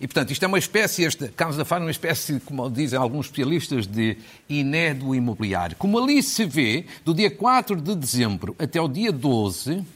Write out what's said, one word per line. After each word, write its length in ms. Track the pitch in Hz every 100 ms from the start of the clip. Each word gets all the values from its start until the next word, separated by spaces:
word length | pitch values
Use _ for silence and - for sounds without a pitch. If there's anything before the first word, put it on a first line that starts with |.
E, 60 | 131
portanto, 240 | 160 135
isto 120 | 139
é 60 | 185
uma 100 | 190
espécie, 440 | - 208 202 -
este, 260 | 165 - 139
Casa 340 | - 165 147
Fari 200 | - 175
é 20 |
uma 60 | 165
espécie, 500 | - - 135 - 139
como 300 | - 139 127
dizem 280 | 120 151 131
alguns 280 | 123 143 -
especialistas, 600 | - 131 165 - 131 98
de 300 | 110 110 107 - - -
inédito 680 | 147 139 160 165 139 135
imobiliário. 600 | 131 120 107 107 92 87 -
Como 220 | 196 226
ali 240 | 262 285
se 240 | - - 208
vê, 400 | 139 117 127 175 -
do 80 | -
dia 180 | 165 208
quatro 480 | - 220 254 - 185
de 160 | 147
dezembro 600 | 196 127 123 117 95 90 -
até 220 | 156 165
o 80 | 160
dia 240 | 135 226
doze 720 | 143 139 117 104 90 123 180 185